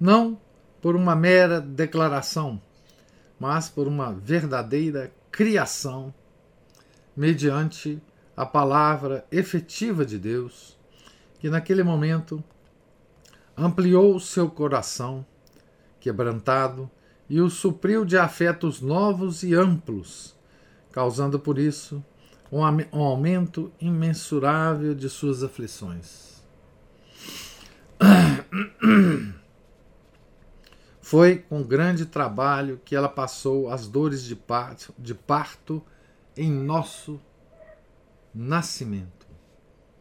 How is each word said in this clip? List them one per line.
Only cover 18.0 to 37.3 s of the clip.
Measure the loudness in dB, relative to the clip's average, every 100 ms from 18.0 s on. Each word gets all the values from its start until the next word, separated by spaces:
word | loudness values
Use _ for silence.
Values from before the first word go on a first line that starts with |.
de | 2 2
afetos | 2 2 0 0 -4 -4
novos | -2 0 0 0 -4 -4
e | 0
amplos, | 4 4 2 -2 -10 -10 -18 -20 -20 _ _ _ _ _
causando | -4 -2 0 -2 -2
por | -2 0
isso | 0 -2 -10 -14 -14 _ _ _ -8
um | 0
am-, | 2 2 0
um | -2
aumento | 0 2 0 0 -2 -6 -10 -6
imensurável | -2 0 0 -2 -2 0 2 2 0 0 -2
de | -4 -6
suas | -6 -4 -4
aflições. | -6 -8 -12 -12 -12 -12 -14 -20 -20 -20 -20 _ -20 _ -20 _ _ -20 -18 -16 -18 -20 -20 -20 -20 6
<clears throat> | 8 10 6 2 -6 -10 -10 0 4 6 6 2 -6 -14 -20 _ _ _ _ _ _ _ _ _ -20 -20 -20 -20 _ _ 2
Foi | 6 8 6
com | -2 -8
grande | 0 2 2 0
trabalho | -4 -4 -4 -2 -2 0 -4 -8
que | -4
ela | -2 -2
passou | -2 -8 -6 -4 -2 -4
as | -6 -4
dores | -2 -2 -4
de | -8 -14
parto, | -6 -4 -4 -12 -20 -16
de | -14
parto | -12 -2 -2 -2 -12 -10 -10 -10 -20 _ _ _ -6
em | -2
nosso | -2 -2 -4 -4 -12 -16 -18 -20